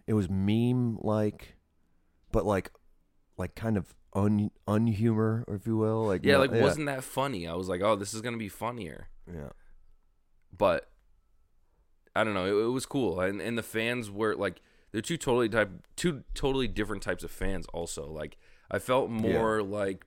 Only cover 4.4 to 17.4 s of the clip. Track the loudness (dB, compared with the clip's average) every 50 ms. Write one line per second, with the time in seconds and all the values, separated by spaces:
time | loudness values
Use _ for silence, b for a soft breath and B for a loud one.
4.4 | 2 0 -4 _ _ 0 2 2 2 2 2 2 2 2 4 4 2 2 0 -2
5.4 | -4 -6 -8 -6 -2 -2 0 2 2 2 2 0 0 0 0 2 4 4 6 6
6.4 | 4 4 4 4 4 4 4 2 -2 -4 -4 -6 -8 -6 -4 -2 -2 -2 -4 -6
7.4 | -6 -6 -4 -4 -2 -2 -2 2 2 2 2 2 0 -6 -8 -6 -6 -6 -6 -6
8.4 | -8 -8 -8 -6 -6 -6 -6 -6 -10 -10 -10 -12 -14 -16 -16 -18 -16 -12 -12 -10
9.4 | -10 -12 -14 -18 -20 -20 -20 -20 -20 -20 -20 _ _ _ _ _ _ _ _ _
10.4 | _ _ 0 4 4 4 4 2 -2 -8 -18 _ _ _ _ _ _ _ _ _
11.4 | _ _ _ _ _ _ _ _ _ _ _ _ _ _ _ 0 0 0 0 0
12.4 | 0 2 2 2 2 0 -2 -4 -6 -4 -2 0 0 0 0 0 0 -2 -2 -4
13.4 | -6 -4 -4 -4 -6 -4 -4 -2 -2 -2 -2 -4 -6 -8 -4 -2 0 0 0 0
14.4 | -2 -4 -4 -8 b b b b b b -6 -6 -4 -2 -4 -2 0 2 2 2
15.4 | 2 2 2 2 2 0 -2 -10 -18 _ -6 -2 0 0 0 -2 -6 -8 -6 -2
16.4 | 0 0 2 2 0 0 0 -2 -2 -2 -4 -4 -4 -4 -4 -4 -6 -10 -6 -2